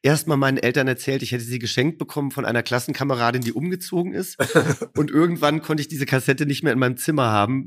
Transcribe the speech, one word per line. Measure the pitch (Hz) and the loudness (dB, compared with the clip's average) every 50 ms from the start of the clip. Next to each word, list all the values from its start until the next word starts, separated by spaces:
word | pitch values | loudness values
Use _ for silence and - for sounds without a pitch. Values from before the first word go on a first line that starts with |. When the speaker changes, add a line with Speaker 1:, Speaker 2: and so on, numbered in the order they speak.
| - | 2
Speaker 1:
erst | 135 156 156 - 165 | 2 2 2 2 0
mal | 151 139 | 2 2
meinen | 135 135 135 131 | 2 2 2 2
Eltern | - 120 - 147 131 131 | 2 2 2 2 2 0
erzählt, | 127 - - - 135 135 127 | 0 -2 -2 -2 -2 -2 -2
ich | - | -4
hätte | 120 123 117 | -4 -4 -4
sie | 117 123 123 | -4 -6 -4
geschenkt | 120 110 - - 127 160 165 - | -4 -2 0 0 0 0 0 -2
bekommen | 156 - - 151 143 135 | -6 -6 -4 -4 -4 -2
von | - 139 123 | -4 -4 -2
einer | - 117 120 | 0 0 0
Klassenkameradin, | 113 - 120 123 - - 139 - 135 139 135 120 120 117 120 127 | 0 0 -2 -2 -2 -2 -4 -2 -2 -2 0 0 2 0 0 0
die | 120 117 107 | -2 -4 -4
umgezogen | 123 147 180 185 180 - - 180 170 175 180 - | -4 -4 -4 -4 -6 -8 -6 -4 -4 -2 -2 -4
ist. | - 185 - - - | -6 -8 -8 -4 -4
Speaker 2:
<laughs> | 139 - - 165 131 165 151 - 226 - - | -2 2 4 4 4 4 0 -2 -6 -6 -2
Speaker 1:
Und | - 151 143 | -2 -2 2
irgendwann | - 151 165 175 175 151 151 147 151 156 151 | 2 2 2 2 2 2 2 2 2 0 -2
konnte | - 156 151 | -2 -2 -4
ich | 139 - | -4 -6
diese | 160 135 139 | -6 -6 -2
Kassette | - 135 131 - - 135 127 151 | 0 0 2 2 2 0 0 0
nicht | 143 143 - | -2 -2 0
mehr | - 151 113 | 0 0 2
in | 131 | 2
meinem | 127 123 127 - | 2 0 0 0
Zimmer | - - 151 147 131 113 | -2 0 2 2 2 4
haben, | 107 104 101 107 131 135 135 | 4 4 4 2 0 -2 -2